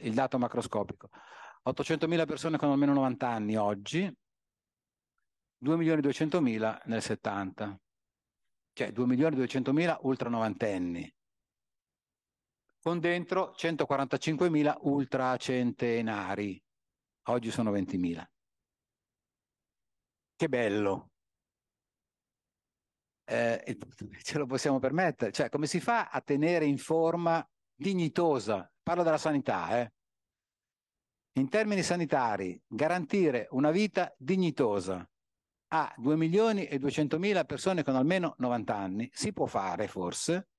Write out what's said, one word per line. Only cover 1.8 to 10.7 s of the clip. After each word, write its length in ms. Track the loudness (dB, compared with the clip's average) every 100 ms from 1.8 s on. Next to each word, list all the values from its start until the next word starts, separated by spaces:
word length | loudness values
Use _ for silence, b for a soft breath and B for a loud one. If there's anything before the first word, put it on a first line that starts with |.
| -2 0 2 2
persone 320 | 0 -2 -2 0
con 140 | 2
almeno 240 | 4 4
novanta 340 | 4 2 0 -2
anni 280 | -2 -2 0
oggi, 540 | 0 -2 -4 -2 -2 -6 _ _ _ _ _ _ _ _ _ _ _ _ _ _
due 200 | 0 2
milioni 240 | 4 4
duecentomila 800 | 2 2 0 2 2 2 -2 -4 -4
nel 160 | -4
settanta, 760 | -2 -4 -4 -4 -4 -6 -10 -10 _ _ _ _ _ _ _ _ _
cioè 180 | -6 -4
due 160 | 0 2
milioni 300 | 4 4 2
duecentomila 640 | 0 0 0 2 2 0
ultra 280 | -2 -2 -2
novantenni, 840 | -2 -2 -2 -2